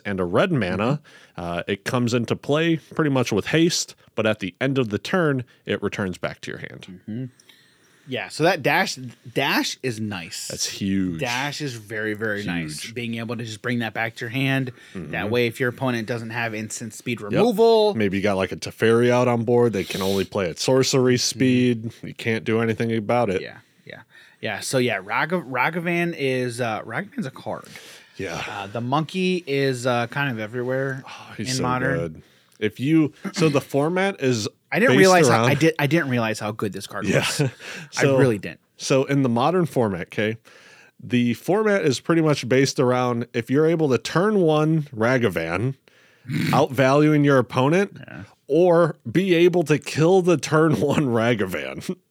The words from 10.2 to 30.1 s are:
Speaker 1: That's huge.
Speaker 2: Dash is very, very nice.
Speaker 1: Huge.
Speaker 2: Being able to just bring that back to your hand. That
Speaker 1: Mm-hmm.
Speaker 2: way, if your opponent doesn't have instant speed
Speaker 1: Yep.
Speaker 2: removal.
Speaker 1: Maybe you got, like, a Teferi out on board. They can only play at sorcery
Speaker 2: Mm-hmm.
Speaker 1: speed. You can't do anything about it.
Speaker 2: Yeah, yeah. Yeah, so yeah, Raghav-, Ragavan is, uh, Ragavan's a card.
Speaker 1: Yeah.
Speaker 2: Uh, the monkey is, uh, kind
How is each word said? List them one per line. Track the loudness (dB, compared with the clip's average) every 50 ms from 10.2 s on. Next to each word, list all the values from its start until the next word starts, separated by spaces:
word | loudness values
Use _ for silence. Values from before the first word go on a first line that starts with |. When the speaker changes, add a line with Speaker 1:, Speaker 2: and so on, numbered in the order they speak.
| -10 -12 -12 -12 -10 -10
Speaker 1:
That's | -8 -6 -6 -8
huge. | -6 -4 -2 -2 0 0 -2 -2 -4 -4
Speaker 2:
Dash | -6 -4 -4 -4 -4 -6 -6 -8
is | -8 -10 -10
very, | -12 -14 -10 -8 -6 -4 -4 -4
very | -4 -4 -4 -4 -4
nice. | -6 -6 -6 -6 -6 -8 -10 -12
Speaker 1:
Huge. | -12 -12 -10
Speaker 2:
Being | -10 -8 -8 -8
able | -8 -8 -8 -8
to | -8 -10
just | -10 -12 -8
bring | -6 -4 -4 -2
that | -4 -4 -4
back | -6 -6 -6 -6
to | -8 -10
your | -6
hand. | -4 -2 0 0 0 -2 -2 -6 -10 -14 -20 -16
That | -14 -12 -10 -8 -8 -6 -4
Speaker 1:
Mm-hmm. | -2
Speaker 2:
way, | 0 0 0
if | 0 -2 -2
your | -4 -4
opponent | -4 -4 -4 -4 -4 -4 -4 -6
doesn't | -8 -8 -8 -8
have | -6 -6 -6 -6
instant | -6 -8 -8 -10 -10 -10 -12 -12 -14
speed | -12 -8 -8 -8 -8
Speaker 1:
Yep. | -6 -2
Speaker 2:
removal. | 2 2 4 4 4 4 4 6 6 6 4 2 2
Speaker 1:
Maybe | 2 0 0 2
you | 2 2
got, | 2 2
like, | 2 0 -2
a | -4
Teferi | -8 -10 -12 -4 2 4 4 6 6 6 4
out | 4 4 4 2
on | 2 0 2
board. | 2 4 4 4 4
They | 2 0 -4
can | -4 -4 -2
only | 0 0 2 0 0
play | 0 -2 -2 -2 -2
at | -4 -2
sorcery | 0 2 4 4 4 4 2 2 4 4 2
Speaker 2:
Mm-hmm. | 2
Speaker 1:
speed. | 0 -2 0 0 2 2 4 4 4 2 2 0 -4 -10 -12 -12
You | -14 -14
can't | -14 -6 -4 -4 -4 -2
do | -2 -2 -2 0
anything | 0 -2 -2 -2 -2 -2
about | -2 -2 0 0 2 2 2 0
it. | 0 -2
Speaker 2:
Yeah, | -4 -6 -12 -18 -20 _ _ _ _
yeah. | -20 -20 -20 -20 _ _ -20 -20 -20 _ _
Yeah, | -8 -8 -8 -6
so | -6 -2 0 0
yeah, | 2 2 0 -4
Raghav-, | -4 -4 -2 -2 -2 -2 -2 -4 -4
Ragavan | -4 -2 -2 0 0 -2 -2 -4 -2 -2 0 -2 -2 -2 -2
is, | -2 -2 0 -2 -2 -4 -4 -4
uh, | -4 -4 -4 -6
Ragavan's | -8 -8 -8 -8 -10 -8 -8 -8 -8
a | -8
card. | -10 -10 -10 -10 -10 -10 -12 -16 -20 -20 -20 -20 -20 -20 -20 _ _
Speaker 1:
Yeah. | -10 -10 -8 -8 -8 -8 -8
Speaker 2:
Uh, | -10 -10 -10
the | -8 -8 -6
monkey | -4 -2 -2 -2 -2 -2 -4 -2 0 0 0 -2 -4
is, | -4 -2 0 0 0 -2 0 -2
uh, | 0 0 0 -2
kind | -2